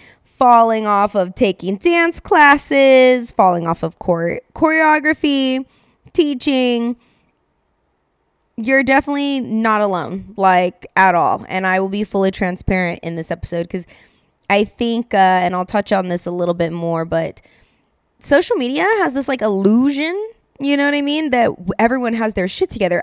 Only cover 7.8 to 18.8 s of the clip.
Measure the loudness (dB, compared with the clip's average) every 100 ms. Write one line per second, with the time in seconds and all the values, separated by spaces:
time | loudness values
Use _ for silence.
7.8 | _ _ _ _ _ _ _ -8 0 0
8.8 | 2 0 0 -4 -4 -4 -4 -4 -2 0
9.8 | 0 -2 -6 -10 -12 -2 2 2 0 -4
10.8 | -6 2 2 2 0 -2 -4 -6 -2 -2
11.8 | -2 -4 -4 -2 -2 0 -4 -4 -4 -2
12.8 | -2 -6 -8 -8 -8 -8 -8 -8 -6 -8
13.8 | -12 _ _ _ _ _ -2 0 0 -4
14.8 | -4 -4 -2 2 4 2 0 -2 -4 -4
15.8 | -2 -2 -2 -6 -6 -4 -2 -2 -2 -4
16.8 | -4 -4 -2 -4 -4 -10 _ _ _ _
17.8 | _ _ _ _ 0 0 2 -2 -2 -2